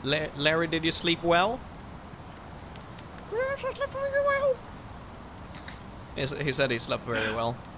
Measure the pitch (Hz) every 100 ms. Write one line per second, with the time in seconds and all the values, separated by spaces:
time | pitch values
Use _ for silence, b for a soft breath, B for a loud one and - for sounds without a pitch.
0 | 135 151 156 143 147 160 165 160 160 156
1 | 170 170 170 170 190 254 - - - -
2 | - - - - - - - - - -
3 | - - - 427 523 554 508 - 539 523
4 | 554 554 571 554 554 508 - - - -
5 | - - - - - - - - - -
6 | - - 135 143 147 127 135 117 - 117
7 | - 113 110 110 117 117 -